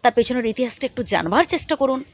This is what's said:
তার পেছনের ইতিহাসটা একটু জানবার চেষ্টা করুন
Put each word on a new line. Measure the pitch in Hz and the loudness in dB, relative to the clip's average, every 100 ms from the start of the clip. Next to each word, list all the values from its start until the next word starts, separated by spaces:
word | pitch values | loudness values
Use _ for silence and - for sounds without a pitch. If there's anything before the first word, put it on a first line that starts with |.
তার | - | 4
পেছনের | 240 233 254 226 | 2 2 0 -2
ইতিহাসটা | 220 247 - 254 | -2 -4 -4 -6
একটু | - | -6
জানবার | 226 170 165 214 | -2 -2 2 2
চেষ্টা | 349 339 - 302 | 2 0 -2 0
করুন | 269 262 269 | 0 0 -6